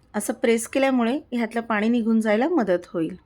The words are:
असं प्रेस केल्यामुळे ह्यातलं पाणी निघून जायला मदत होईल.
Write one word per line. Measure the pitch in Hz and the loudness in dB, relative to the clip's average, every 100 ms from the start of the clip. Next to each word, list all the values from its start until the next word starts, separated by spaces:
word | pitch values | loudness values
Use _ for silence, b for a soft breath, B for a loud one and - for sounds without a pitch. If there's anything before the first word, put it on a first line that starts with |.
| _ 208 | _ -8
असं | 233 | -6
प्रेस | 233 233 233 226 | -2 0 0 0
केल्यामुळे | 269 269 254 226 294 - | 0 2 2 0 -2 -4
ह्यातलं | 240 226 233 | -4 -4 -4
पाणी | 226 214 220 | -2 -2 0
निघून | 240 220 226 | 0 2 2
जायला | 220 214 302 | 2 2 2
मदत | 339 190 175 - | 0 2 0 -2
होईल. | 175 160 185 | -6 -6 -8